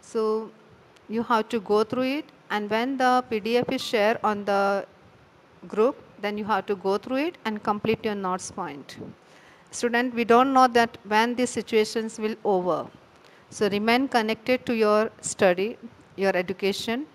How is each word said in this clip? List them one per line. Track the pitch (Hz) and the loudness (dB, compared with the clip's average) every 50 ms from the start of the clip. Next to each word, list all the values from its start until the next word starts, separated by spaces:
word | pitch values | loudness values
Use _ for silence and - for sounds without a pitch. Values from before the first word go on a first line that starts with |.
So | _ - - 233 220 214 214 220 220 208 - - - - - _ _ _ _ - _ | _ -6 -4 -2 0 0 0 -2 -4 -8 -16 -20 -20 -20 -20 _ _ _ _ -20 _
you | - 208 226 226 | -6 -6 -6 0
have | 220 240 220 220 220 | 2 0 0 0 0
to | - 233 | -4 -6
go | 185 - 208 208 220 | -2 2 2 2 2
through | 220 - 247 254 254 269 | 2 -2 -2 -2 -2 -2
it, | 294 302 - - - _ _ | -4 -8 -10 -20 -20 _ _
and | 214 208 208 208 | -6 -6 -4 -2
when | 214 220 240 262 277 | -2 -2 -2 -2 -2
the | 254 254 254 254 254 254 254 | 0 2 4 4 2 0 0
P | 233 214 | -6 -4
D | 190 226 233 | -2 0 0
F | 240 247 - | 0 0 0
is | 262 262 | -4 -4
shared | - - - 220 202 214 233 220 - | -4 -2 0 2 4 2 2 2 0
on | 220 208 202 202 | -2 -2 -2 -2
the | 202 202 196 196 196 202 196 - - - _ _ - _ - - _ _ _ _ _ _ - - | -2 0 2 2 0 0 -2 -4 -8 -18 _ _ -20 _ -20 -20 _ _ _ _ _ _ -20 -16
group, | 180 - 196 214 254 294 - - - - - | -8 0 2 2 2 2 -2 -16 -20 -18 -8
then | 196 208 208 | -6 -6 -6
you | 208 214 | -6 -4
have | 196 220 190 190 | -2 -2 -2 -2
to | - 208 | -2 -6
go | 196 - 190 196 | -2 0 -2 -2
through | 208 - - 262 262 294 | -2 -2 -2 -2 -2 -2
it | 339 349 - - | -2 -6 -6 -6
and | 220 214 208 - | -6 -6 -4 -4
complete | 233 208 208 - 220 220 - - | -4 -4 -2 0 -2 -2 -2 -2
your | 220 208 | -6 -4
notes | 202 196 185 180 185 - - | -4 -4 -4 -4 -4 -6 -10
point. | - - 185 160 143 143 127 - - - - - - _ _ _ - - - - - - - _ | -10 -10 -10 -10 -10 -14 -16 -18 -16 -16 -16 -16 -18 _ _ _ -20 -20 -20 -20 -20 -20 -20 _
Student, | - - - 240 226 240 247 254 233 | -10 -4 -4 0 0 0 0 0 -2
we | 226 233 | -4 4
don't | 202 233 233 254 277 269 | 6 6 6 6 6 6
know | 262 254 | 6 6
that | 254 233 240 233 233 - - - | 6 6 2 2 2 -2 -14 -8
when | 202 214 214 226 240 247 | 0 0 2 2 2 0
these | 226 254 240 | -2 -2 -2
situations | - 240 208 - - 220 214 214 - 233 220 226 214 - | -2 -6 -6 0 2 2 2 2 -2 -6 -6 -6 -8 -6
will | 214 214 226 220 - | -6 -6 -6 -2 0
over. | 202 202 185 180 185 156 147 - - - - - _ _ - _ - - - - _ | 0 2 2 2 0 -2 -2 -4 -10 -14 -20 -20 _ _ -20 _ -20 -20 -20 -20 _
So | - - 214 202 | -6 -2 -2 0
remain | 190 208 208 226 233 247 269 | 0 0 2 2 2 2 2
connected | 262 - 240 220 214 220 220 - - 254 247 - | 2 0 0 0 0 -2 -4 0 -2 -2 -2 0
to | - 247 | -2 0
your | 220 220 214 208 214 214 220 - - | 2 4 4 4 4 2 0 -4 -10
study, | - - - - 214 190 180 180 190 220 247 - - 233 - - - - - | -12 -12 -2 2 4 4 4 4 -2 -4 -6 -10 -16 -20 -20 -20 -20 -20 -8
your | - 196 196 190 | -2 0 0 2
education. | 180 185 180 190 - - 190 190 - - - 226 247 311 - | 0 -2 -2 -6 -2 -2 -2 -2 -2 -4 -6 -4 -6 -6 -10